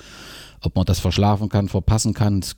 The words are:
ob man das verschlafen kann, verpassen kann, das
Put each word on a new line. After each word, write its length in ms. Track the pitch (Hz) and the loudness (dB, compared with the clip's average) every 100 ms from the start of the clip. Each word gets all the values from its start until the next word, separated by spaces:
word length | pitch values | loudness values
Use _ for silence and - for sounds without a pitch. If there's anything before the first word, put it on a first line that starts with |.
| - - - - - - | -20 -20 -20 -20 -20 -8
ob 140 | - | -4
man 100 | 95 | -2
das 140 | 90 92 | 0 0
verschlafen 500 | 92 87 101 101 104 | 0 2 2 2 0
kann, 200 | 104 98 | 0 0
verpassen 460 | 98 - 110 113 | 0 2 2 0
kann, 260 | - 101 101 | 0 0 0
das 160 | - | -4